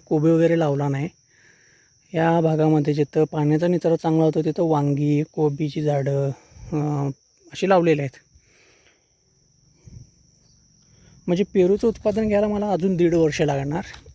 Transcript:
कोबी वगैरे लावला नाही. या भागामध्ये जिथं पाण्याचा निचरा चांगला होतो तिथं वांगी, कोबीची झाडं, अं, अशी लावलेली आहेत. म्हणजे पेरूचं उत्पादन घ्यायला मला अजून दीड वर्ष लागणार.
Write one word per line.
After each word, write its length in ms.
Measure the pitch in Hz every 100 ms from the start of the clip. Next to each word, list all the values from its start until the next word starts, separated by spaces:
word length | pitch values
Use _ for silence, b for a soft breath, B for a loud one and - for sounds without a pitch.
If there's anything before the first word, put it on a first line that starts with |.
| -
कोबी 240 | 156 160
वगैरे 280 | 165 165 165
लावला 300 | 151 143 143
नाही. 200 | 139 160 _ _ b b b b b b b -
या 260 | 165 165 170
भागामध्ये 540 | 160 156 156 156 147
जिथं 300 | 147 143 156
पाण्याचा 420 | 151 160 147 151 175
निचरा 300 | 175 170 165
चांगला 280 | 165 160
होतो 160 | 160 160
तिथं 220 | 156 156
वांगी, 600 | 170 151 143 139 147 147
कोबीची 600 | 151 - 151 143 151 156
झाडं, 460 | 151 143 135 139 139 - B B B
अं, 360 | 151 147 147 143 - _ _ -
अशी 160 | - 190
लावलेली 320 | 185 170 147
आहेत. 180 | 139 - _ _ b b b b b b b _ _ _ _ _ _ _ - - - _ _ _ _ _ _ _ _ b b b -
म्हणजे 180 | 175 202
पेरूचं 340 | 202 180 202 233
उत्पादन 400 | - 214 208 220
घ्यायला 200 | 202 214
मला 220 | 208 208
अजून 260 | 180 190 170
दीड 180 | 175
वर्ष 280 | 170 160 147
लागणार. 400 | 151 139 139 165 - - -